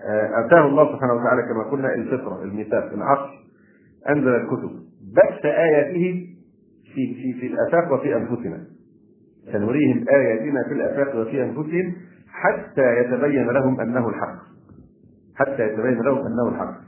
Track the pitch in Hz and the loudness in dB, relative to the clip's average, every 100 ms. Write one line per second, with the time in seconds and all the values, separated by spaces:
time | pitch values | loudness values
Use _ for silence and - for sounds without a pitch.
0 | 107 107 107 113 117 170 147 139 147 113 | 0 0 0 0 6 6 6 4 4 2
1 | 127 117 117 127 - 113 113 139 135 117 | 0 0 2 0 0 -4 -4 -2 -2 -4
2 | 113 131 - 92 95 104 104 110 - 95 | -4 -4 -4 -10 -8 -8 -2 -2 -2 -6
3 | 87 139 - - _ _ _ _ _ _ | 0 0 -2 -16 _ _ _ _ _ _
4 | - 147 127 120 - 127 - - - _ | -2 2 2 2 0 -6 -6 -12 -20 _
5 | 98 160 - - 147 - 165 151 - 180 | 0 4 4 4 -2 2 4 4 2 -2
6 | 180 180 - - _ _ _ _ _ - | -2 -4 -10 -20 _ _ _ _ _ -6
7 | 120 113 131 117 120 - 113 170 - 131 | -6 -6 -8 -6 -6 -2 0 0 2 -2
8 | 147 117 113 120 90 82 - - _ _ | 0 -2 -2 -6 -6 -10 -16 -20 _ _
9 | _ _ _ _ - 104 104 143 135 120 | _ _ _ _ -6 -4 0 2 2 2
10 | - 139 123 113 151 135 120 143 - 139 | 4 4 4 0 0 -2 -2 -2 -2 -2
11 | 139 113 110 139 120 127 156 170 175 180 | -2 -2 -2 -2 -2 -4 -4 -2 -4 -8
12 | - - - - 185 - - - 127 117 | -14 -20 -20 -2 0 0 -4 2 4 4
13 | 120 123 147 139 120 131 131 123 113 123 | 2 2 2 2 2 2 2 0 -2 -2
14 | 113 101 101 - - - - - - _ | -2 -4 -8 -10 -20 -20 -20 -20 -20 _
15 | - _ _ - 139 - 110 113 127 117 | -20 _ _ -2 -2 0 -2 0 -2 0
16 | 127 127 117 113 113 95 90 - | 0 0 -2 -2 -2 -2 -8 -10